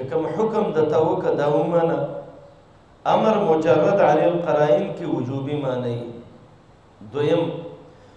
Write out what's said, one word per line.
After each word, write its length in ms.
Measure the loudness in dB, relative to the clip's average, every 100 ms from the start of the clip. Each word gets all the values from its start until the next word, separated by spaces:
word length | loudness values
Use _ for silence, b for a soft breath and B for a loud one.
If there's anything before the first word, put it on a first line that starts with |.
| -6
کوم 140 | -4 -4
حکم 460 | -2 0 0 0
د 180 | 0 2
ته 80 | 2
وکړه، 360 | 2 0 0
دا 140 | 0 2
ومنه. 600 | 0 2 2 2 -2 -4 -8 -14 -20 -20 -20 -20 -20 _ -6
امر 320 | 0 2 2 2
مجرد 600 | 2 2 4 4 4 4
عن 180 | 4 4
القرائن 760 | 2 0 0 2 4 2 0 -6
کې 60 |
وجوبي 520 | -6 -4 -4 -6 -6 -6
معنی. 540 | -4 -4 -4 -6 -10 -14 -20 -20 -20 -20 _ -20 -20 -20 -12
دویم، 380 | -4 0 0 -2 -6 -14 -18 -20 b b